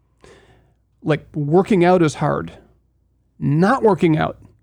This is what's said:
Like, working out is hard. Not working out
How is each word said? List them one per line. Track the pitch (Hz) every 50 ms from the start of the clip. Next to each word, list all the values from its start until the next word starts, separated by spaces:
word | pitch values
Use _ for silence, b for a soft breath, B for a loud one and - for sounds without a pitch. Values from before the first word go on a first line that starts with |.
| _ _ _ b b b b b b b b b b b b b _ _ _ _ -
Like, | 156 147 143 - - -
working | 156 147 143 156 185 185 - 220 180 170
out | 175 185 185
is | 165 151 -
hard. | - 156 147 143 147 170 165 - - - _ _ _ _ _ _ _ _ _ _ _ _ _ _ _
Not | 147 139 143 156 180 202 262 262 220
working | 214 190 - 185 170 156 -
out | - - - - - - _ _